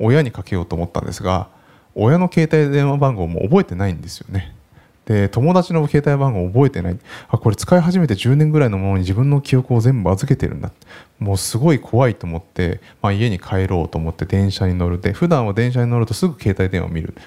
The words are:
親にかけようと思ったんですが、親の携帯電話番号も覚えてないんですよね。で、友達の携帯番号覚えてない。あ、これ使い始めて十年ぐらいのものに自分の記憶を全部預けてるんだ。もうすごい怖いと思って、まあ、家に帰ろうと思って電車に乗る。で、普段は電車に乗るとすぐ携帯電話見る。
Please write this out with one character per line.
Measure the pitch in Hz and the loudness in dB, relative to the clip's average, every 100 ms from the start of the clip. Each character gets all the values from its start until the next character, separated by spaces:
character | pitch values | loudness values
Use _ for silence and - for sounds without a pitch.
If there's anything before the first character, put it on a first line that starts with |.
親 | 113 143 | 2 2
に | 131 | 0
か | - | -6
け | - 92 | -6 -6
よ | |
う | 85 | -4
と | |
思 | 85 85 | -6 -4
っ | |
た | - | -6
ん | 92 | -8
で | |
す | 87 | -6
が、 | 92 92 - _ _ _ _ | -2 -2 -4 _ _ _ _
親 | - 110 170 | 0 2 2
の | 180 | 2
携 | 170 156 | 0 2
帯 | 160 143 | 2 2
電 | 143 143 | 2 0
話 | 143 | 2
番 | 135 | 0
号 | 107 85 | 0 -4
も | 82 | -4
覚 | 92 190 | 2 2
え | |
て | - 90 | 2 -2
な | 101 | -4
い | |
ん | 80 | -4
で | - | -10
す | - | -16
よ | - | -8
ね。 | 95 - - _ - _ _ - | -8 -8 -16 _ -20 _ _ -2
で、 | 104 98 | 0 2
友 | 117 147 | 2 2
達 | 180 175 | 2 2
の | 170 147 | 0 0
携 | 147 147 | 0 2
帯 | 139 | 2
番 | 135 | 0
号 | 98 90 | 0 0
覚 | 113 139 | 2 2
え | |
て | - | 2
な | 90 | -4
い。 | 90 - - - | -6 -10 -20 -4
あ、 | 117 | 0
こ | 113 | 0
れ | 101 | 0
使 | - 180 | 2 2
い | |
始 | 165 185 | 4 2
め | 147 | 0
て | |
十 | 98 120 143 | 0 2 2
年 | 156 | 4
ぐ | 151 | 2
ら | 127 | 2
い | |
の | 95 | 0
も | 98 | 0
の | |
に | 95 | 0
自 | 90 | 0
分 | 95 139 | 0 2
の | 143 | 0
記 | - | 2
憶 | 131 - | 0 2
を | 120 | 2
全 | 117 131 | 2 2
部 | 87 | 0
預 | 95 135 | 0 0
け | |
て | 135 - | 0 0
る | |
ん | - | -6
だ。 | - - - - - _ | -10 -12 -20 -20 -20 _
も | 101 | -2
う | 98 | -2
す | - 113 | -2 0
ご | 160 | 2
い | 139 | 2
怖 | - 117 131 | 0 2 2
い | |
と | - 85 | 0 -6
思 | 82 | -8
っ | |
て、 | - - 87 95 - _ | -8 -4 -2 -4 -10 _
ま | 104 | -2
あ、 | |
家 | 98 120 | 0 0
に | 92 | -2
帰 | - 95 95 | -4 -2 0
ろ | 90 | -2
う | 80 | -2
と | 80 | -4
思 | 80 | -6
っ | |
て | - | -6
電 | - 98 98 | -2 0 0
車 | - 92 | 0 -2
に | |
乗 | 90 87 | 0 -2
る。 | 87 | -2
で、 | 101 | -4
普 | 98 175 | -2 0
段 | 151 107 | 2 0
は | |
電 | 98 123 | -2 0
車 | 123 | 0
に | 120 | 0
乗 | 120 | 0
る | 110 | -2
と | |
す | - 185 | -2 -2
ぐ | - | -2
携 | 104 95 | -2 0
帯 | 92 | -2
電 | 92 | -2
話 | 87 | -4
見 | 82 | -6
る。 | 87 - | -8 -12